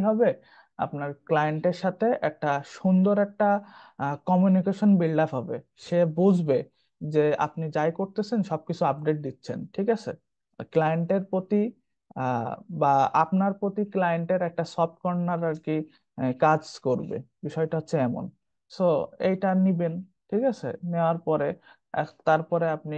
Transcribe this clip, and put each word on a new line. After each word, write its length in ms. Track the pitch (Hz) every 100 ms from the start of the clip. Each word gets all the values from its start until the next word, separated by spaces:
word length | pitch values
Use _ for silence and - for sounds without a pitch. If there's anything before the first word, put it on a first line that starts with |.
হবে? 280 | 202 220 220 - _ - _ -
আপনার 300 | - 143 143 139
ক্লায়েন্টের 540 | - 156 151 156 175 175
সাথে 300 | 190 185 220 -
একটা 280 | 151 151 147 143 143
সুন্দর 440 | - 185 185 196 208
একটা, 260 | 202 - 208 202 202 - - -
আহ, 160 | 139 147 -
কমিউনিকেশন 640 | 185 190 185 180 196 208 196
বিল্ড 220 | 165 156
আপ 120 | 156
হবে। 220 | 131 - - - _
সে 200 | - 175 165
বুঝবে 460 | 156 190 180 156 127 - _ _ _
যে 220 | 151 151 151 -
আপনি 280 | 151 - 160
যাই 180 | 156 156
করতেছেন 480 | 165 196 208 208 233
সবকিছু 400 | 175 156 - 165 156
আপডেট 320 | 143 151 156
দিচ্ছেন, 380 | 139 131 - - 170
ঠিক 160 | - 202
আছে? 220 | 220 - - _ _ _ - -
ক্লায়েন্টের 520 | 160 156 165 170 190 190
প্রতি, 360 | 185 185 208 220 - _ _ _ -
আহ, 360 | 127 120 117 - -
বা 180 | 160 143 139 135
আপনার 380 | 151 165 185 196
প্রতি 280 | 196 202 202 208
ক্লায়েন্টের 560 | 196 175 170 170 185
একটা 220 | 170 170 165
সফট 320 | - 170 -
কর্নার 420 | 180 175 175 170
আর 140 | 165 160
কি, 160 | 156 156 156 _ _ -
আহ, 140 | 131 127
কাজ 240 | 156 156 - -
করবে। 360 | 135 123 - - - _
বিষয়টা 340 | 151 160 160 160
হচ্ছে 200 | 156 160
এমন। 260 | 123 - - - _ _ _
So 120 | - 180 151 - -
এইটা 300 | 185 185 196 185
নিবেন, 380 | 190 170 170 175 190 _ _
ঠিক 180 | 202
আছে? 240 | 262 214 147 165
নেওয়ার 340 | 175 170 165 165
পরে 300 | 160 151 143 180 _ _ _
এক-, 260 | - 151 -
তারপরে 420 | - 160 165 170 165
আপনি 260 | 156 156